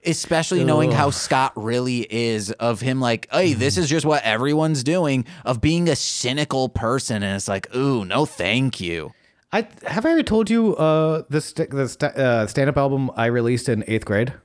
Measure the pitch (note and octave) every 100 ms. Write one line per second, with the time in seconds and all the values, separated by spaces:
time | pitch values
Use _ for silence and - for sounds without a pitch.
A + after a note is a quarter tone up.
0 | E3+ D#3+ - E3 D#3+ F#3 C3 D3+ D#3 C#3
1 | C#3+ C#3 - C3 C3 - G#2+ A#2+ B2+ B2
2 | G#2+ A2 A#2 A2 G2+ G#2+ A#2 A2 C3 C3
3 | B2 A2+ - D3+ F#3 A2 C3+ F3 D#3 D#3+
4 | D3+ D3 A2 A2 C3+ D3+ D#3+ D3+ B2 F3+
5 | D#3 C3 A#2 - - B2 D3+ E3+ F3 C#3+
6 | - - B2 C3+ D3+ C3+ C3 - A2+ C3
7 | - A2 G2 G2 G2+ G2 - B2 C#3 B2+
8 | F#2 G#2+ - - F2+ A#2 C3 - F2+ E2+
9 | D2 - _ _ _ G3+ A3+ - - E3
10 | C#4 E4 - A3 G#3+ A3+ A3 - D#3 D#3
11 | D#3+ D#3 - D3 - - D#3+ C#3 C3 -
12 | D3 - C3 A#2 G#2+ - C3+ - C#3 C#3
13 | C3 - A#2 A#2+ A#2 B2 B2 A2 G#2+ A2
14 | - G2+ B2 -